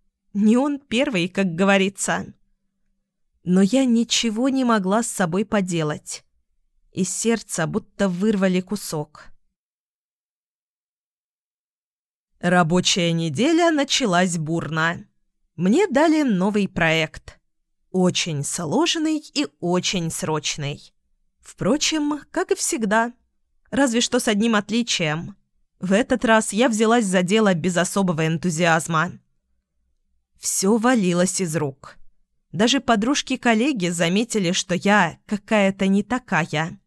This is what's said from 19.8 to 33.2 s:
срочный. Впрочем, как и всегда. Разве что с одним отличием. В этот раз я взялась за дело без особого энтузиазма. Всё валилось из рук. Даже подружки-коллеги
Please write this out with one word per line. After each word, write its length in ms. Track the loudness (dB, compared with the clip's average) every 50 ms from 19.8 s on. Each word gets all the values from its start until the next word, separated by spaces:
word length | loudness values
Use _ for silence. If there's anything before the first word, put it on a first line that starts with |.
| -2 -2 -4 -4 -4 -6
срочный. 800 | -6 -6 -6 -4 -4 -4 -4 -6 -8 -6 -6 -8 -8 -10 -16 -20 _ _ _ _ _ _ _ _ _ _
Впрочем, 800 | _ -18 -10 -4 -2 0 0 0 0 -2 -2 -2 -2 -2 -4 -6 -8 _
как 200 | -6 -4 -2 -2
и 40 | -2
всегда. 580 | -2 -2 -4 -4 -2 -2 0 0 0 0 -2 -6 _ _ _ _ _ _ _ _ _ _ -6
Разве 300 | -2 0 0 2 2 0
что 180 | 0 0 0 0
с 80 | 0
одним 280 | 0 0 2 2 2 2
отличием. 840 | 0 0 0 -2 -2 -2 -2 -2 -2 -2 -2 -4 -4 -8 -10 -16 _ _ _ _ _ _ _ _ -8
В 140 | -2 2 2
этот 320 | 2 2 2 0 0 2
раз 260 | 4 4 4 2 0
я 160 | 0 2 2
взялась 380 | 2 2 2 2 4 4 2 2
за 160 | 2 2 0
дело 320 | 2 2 2 4 4 4 2
без 240 | 2 0 -2 0
особого 500 | 0 0 0 0 -2 0 0 0 0 -2
энтузиазма. 880 | -2 -2 -2 -2 -4 -2 0 2 2 2 2 0 0 0 0 0 -2 -6 -14 _ _ _ _ _ _ _ _ _ _ _ _ _ _ _ _ _ _ _ _ _ _ _
Всё 400 | -12 -8 -6 -4 -2 0 2 2
валилось 640 | 2 2 2 2 2 2 2 2 2 2 0 0 -2
из 160 | -4 -2 -2
рук. 420 | -2 -4 -4 -6 _ -18 -20 -20 -20 -20 -20 _ _ _ _ _ _ _ _
Даже 280 | -2 0 2 2 2 2
подружки-коллеги 1080 | 2 2 2 2 2 0 0 -2